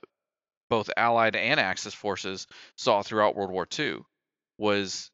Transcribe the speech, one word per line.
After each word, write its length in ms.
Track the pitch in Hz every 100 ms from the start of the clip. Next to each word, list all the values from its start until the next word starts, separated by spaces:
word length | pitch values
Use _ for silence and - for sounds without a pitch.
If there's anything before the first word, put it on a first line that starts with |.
| - _ _ _ _ _ _
both 220 | 113 104 -
Allied 380 | 117 117 113
and 240 | 107 110 151
Axis 360 | 98 92 104
forces 520 | - 104 92 95 95 - - - -
saw 260 | 127 104
throughout 340 | 101 110 104 -
World 140 | 95
War 140 | 92
Two, 400 | 85 - 143 65 - _ _ _ _ -
was, 520 | 107 101 95 - -